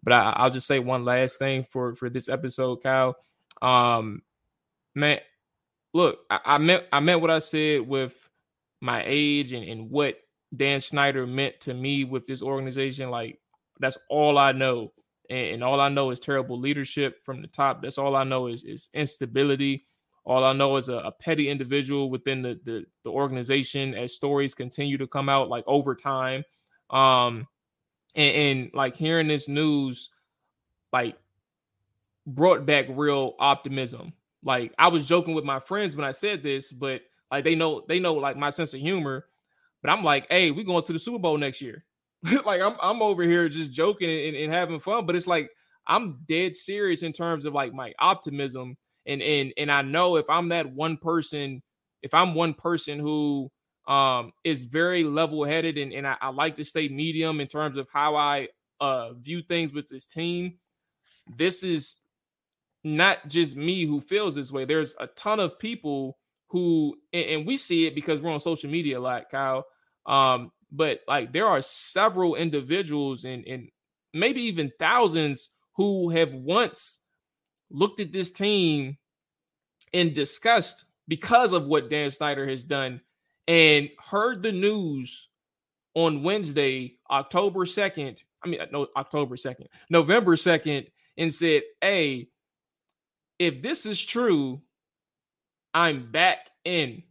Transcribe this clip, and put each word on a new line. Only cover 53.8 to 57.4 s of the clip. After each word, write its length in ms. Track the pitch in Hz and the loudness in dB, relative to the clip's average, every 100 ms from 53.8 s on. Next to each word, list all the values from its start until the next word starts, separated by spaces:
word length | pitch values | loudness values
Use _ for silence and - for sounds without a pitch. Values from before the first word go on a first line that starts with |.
| - | 0
um, 440 | 139 135 127 117 _ | 2 4 2 -4 _
is 200 | 165 147 | -4 -4
very 380 | 123 147 175 180 | -4 -2 0 2
level-headed 760 | 156 147 160 151 147 160 165 147 | 0 0 0 0 -2 0 -2 -4
and, 160 | 139 | -8
and 120 | 135 139 | -6 -6
I, 100 | 135 | -4
I 80 | 131 | -6
like 260 | 131 156 151 | -2 -4 -4
to 80 | 151 | -6
stay 220 | 165 151 | -4 -4
medium 520 | 135 160 156 160 156 | -4 -4 -2 -2 -2